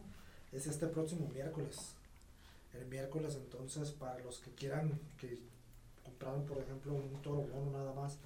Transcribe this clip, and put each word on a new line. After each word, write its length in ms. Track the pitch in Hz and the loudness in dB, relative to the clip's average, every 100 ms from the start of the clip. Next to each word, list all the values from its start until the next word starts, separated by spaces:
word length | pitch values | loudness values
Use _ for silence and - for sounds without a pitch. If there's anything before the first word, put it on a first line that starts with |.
| - - - - - | -2 -10 -10 -12 -6
es 140 | 131 151 | -2 2
este 220 | 139 165 | 4 4
próximo 420 | 160 156 170 139 | 6 6 6 2
miércoles. 640 | 127 147 151 139 - - - - - - - - - - | 2 0 2 0 -2 -6 -10 -14 -16 -16 -16 -16 -16 -12
El 140 | - 127 | -8 -4
miércoles, 480 | 131 135 156 151 135 | -2 0 2 2 0
entonces, 560 | 123 123 135 156 147 | -2 -6 -4 0 0
para 260 | - 127 127 | 0 -2 -2
los 200 | 123 - | -4 -6
que 100 | - - | -8 -2
quieran, 440 | 139 147 156 139 - - | 2 6 6 4 0 -6
que 200 | 123 120 - - - - - - | -4 -4 -6 -14 -14 -14 -14 -14
compraron, 400 | - - 127 143 143 | -12 -4 0 2 2
por 100 | 135 | 2
ejemplo, 380 | 131 135 139 143 | 0 -2 2 2
un 260 | 135 135 | 2 -2
torobono 480 | 147 143 - 135 143 | 2 4 4 2 2
nada 220 | 139 135 | 2 0
más, 240 | 135 143 - | 2 0 -2